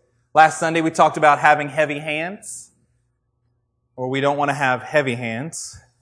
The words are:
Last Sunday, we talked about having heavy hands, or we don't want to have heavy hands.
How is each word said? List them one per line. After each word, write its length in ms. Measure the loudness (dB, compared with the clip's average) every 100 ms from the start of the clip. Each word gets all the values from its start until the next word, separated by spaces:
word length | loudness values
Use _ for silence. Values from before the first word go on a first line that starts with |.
| _ _ _
Last 260 | 4 4 2
Sunday, 220 | -2 0
we 80 | 0
talked 260 | 2 2 4
about 220 | 4 4
having 320 | 4 2 0
heavy 300 | -2 -4 -4
hands, 720 | -8 -8 -8 -12 -16 -18 -20 _ _ _ _ _ _ _ _ _ _ _ _ -10
or 120 | -6
we 120 | -2
don't 160 | 0 0
want 140 | 0
to 40 |
have 280 | 0 0 0
heavy 320 | 0 0 0
hands. 640 | -2 -6 -6 -8 -12 -14 -18 _ _